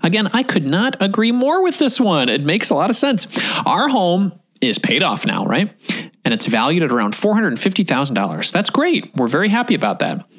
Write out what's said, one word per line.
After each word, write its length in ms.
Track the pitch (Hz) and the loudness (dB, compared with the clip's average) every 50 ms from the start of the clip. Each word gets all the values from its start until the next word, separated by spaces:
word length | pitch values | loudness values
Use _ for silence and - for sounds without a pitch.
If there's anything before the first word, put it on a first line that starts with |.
| - | 0
Again, 240 | 165 185 214 214 175 - | 0 2 2 0 0 0
I 100 | 240 254 | -2 -2
could 220 | 247 - 190 147 | 0 -2 -2 0
not 300 | 135 147 185 226 269 262 - | 0 2 2 0 0 0 0
agree 340 | 190 196 196 214 220 233 240 | -2 0 0 0 0 2 2
more 300 | 247 254 277 320 381 381 | 2 2 2 2 2 2
with 160 | 359 285 - | 0 0 0
this 220 | 302 254 - - | 0 0 2 2
one. 300 | 247 202 170 147 127 123 | 2 2 2 2 2 2
It 100 | 107 143 | 0 0
makes 300 | 143 147 170 220 - - | 0 0 0 0 0 0
a 40 | - | 0
lot 140 | 143 165 214 | 0 2 0
of 80 | 233 | 0
sense. 300 | - - 277 262 180 - - - - - - - - - | 0 0 0 0 -2 -4 -6 -6 -6 -4 -4 -4 -2 -2
Our 240 | - 143 185 262 294 | 0 0 2 2 2
home 420 | 262 226 185 175 175 185 202 180 - - _ _ _ _ - | 2 2 2 2 2 2 0 0 -2 -6 _ _ _ _ -2
is 160 | 123 - - | -2 0 0
paid 240 | - - - 156 190 | -2 0 0 0 0
off 240 | 151 104 - - | 0 0 -2 -2
now, 180 | 104 95 - - | -4 -4 -2 -2
right? 260 | - 113 147 202 208 - _ - - - - - - - _ - | 0 0 0 0 -2 -4 _ -8 -8 -8 -8 -8 -12 -14 _ -4
And 80 | 127 117 | -4 -2
it's 140 | 110 - | -2 -2
valued 360 | - 113 110 113 135 165 180 165 | -2 0 0 0 2 2 0 0
at 80 | 135 | 0
around 240 | 123 120 107 104 107 | 0 0 0 -2 -2
four 200 | - - 208 214 | 0 0 0 2
hundred 240 | 226 220 165 117 113 | 2 2 0 -2 -2
fifty 260 | - 196 185 - 190 | -2 0 0 0 0
thousand 300 | - 143 123 143 139 127 | 0 0 0 0 0 -2
dollars. 380 | 98 101 90 80 78 - - - | -2 -2 -2 -4 -4 -4 -2 0
That's 180 | 185 208 - | 0 0 0
great. 440 | - 277 294 359 330 240 - - - | 0 0 2 2 0 -2 -4 -4 -4
We're 100 | 131 127 | -2 -2
very 240 | 113 127 156 202 214 | 0 0 0 2 2
happy 240 | 208 233 247 - 233 | 2 0 2 0 0
about 240 | 175 - 104 92 - | 0 0 -2 -2 -2
that. 260 | - 90 78 - - - _ | -2 -4 -4 -6 -10 -14 _